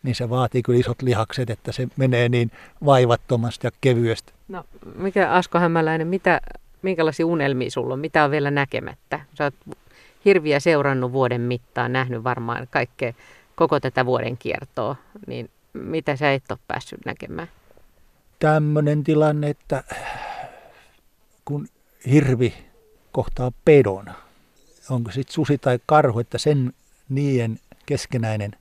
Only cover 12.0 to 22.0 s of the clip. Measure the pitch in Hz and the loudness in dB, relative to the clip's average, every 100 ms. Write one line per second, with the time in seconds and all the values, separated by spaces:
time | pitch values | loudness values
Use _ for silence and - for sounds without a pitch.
12 | 127 117 117 123 117 117 127 143 123 - | -2 -4 -4 -4 -6 -8 -4 -4 -4 -6
13 | 120 - - - _ - 165 147 135 131 | -8 -8 -20 -20 _ -2 2 2 0 -2
14 | 123 123 120 127 - - 131 - 113 143 | 0 0 -2 -6 -6 -8 -8 -6 -6 -6
15 | _ 214 208 123 117 _ _ - - 160 | _ -20 -12 -12 -12 _ _ -14 -6 -6
16 | 156 135 143 135 - 104 - 127 - - | -4 -2 0 0 -4 -12 -8 -10 -10 -12
17 | - - - 160 170 _ _ - - _ | -12 -12 -12 -12 -14 _ _ -20 -20 _
18 | _ _ _ _ 151 156 151 151 147 151 | _ _ _ _ 2 2 2 2 2 0
19 | 147 151 151 151 147 147 - 135 - - | 2 4 2 0 -4 -6 -6 -6 -6 -14
20 | - - - - - - - - _ _ | -12 -12 -12 -14 -16 -20 -20 -20 _ _
21 | _ _ _ _ - 143 - _ _ _ | _ _ _ _ -10 -8 -10 _ _ _